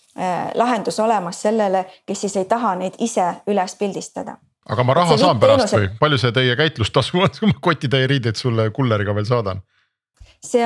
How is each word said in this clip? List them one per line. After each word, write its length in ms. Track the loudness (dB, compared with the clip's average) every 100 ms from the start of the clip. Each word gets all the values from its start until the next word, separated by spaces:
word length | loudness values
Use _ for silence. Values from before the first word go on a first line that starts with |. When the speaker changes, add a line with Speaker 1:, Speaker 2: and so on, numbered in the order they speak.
| _
Speaker 1:
äh, 380 | -6 -4 -4 -4
lahendus 440 | -2 0 0 -2 -2
olemas 380 | 0 0 -2 -4
sellele, 460 | -2 0 0 0 -2 -12 -10
kes 140 | -6 -4
siis 80 | -4
ei 80 |
taha 300 | -2 0 0 -2
neid 220 | -6 -4
ise 240 | -4 0 -2 -4 -4
üles 260 | -2 -2 -4
pildistada. 560 | -6 -6 -10 -12 -12 -16 _ _ -6
Speaker 2:
Aga 160 | 0
ma 80 | 2
Speaker 1:
Et 60 | 2
Speaker 2:
raha 140 | 4 4
Speaker 1:
see 60 |
Speaker 2:
saan 160 | 4 4
pärast 240 | 6 6
Speaker 1:
vip-teenuse 160 | 4 2 0
Speaker 2:
või? 40 | 0
Palju 180 | 0 2
see 120 | 2 2
teie 200 | 0 2
käitlustasu 640 | 0 0 0 0 0 0
on, 80 | 0 2
kui 80 | 0
ma 80 | 2
kottide 360 | 0 -2 0 0
ja 60 | 2
riideid 240 | 0 -2 -2
sulle 320 | -2 0 0 0
kulleriga 400 | 0 2 0 -2
veel 100 | 0
saadan? 360 | 0 0 -8 -12 _ _ _ _ _ -20 _
Speaker 1:
See 160 | -2 0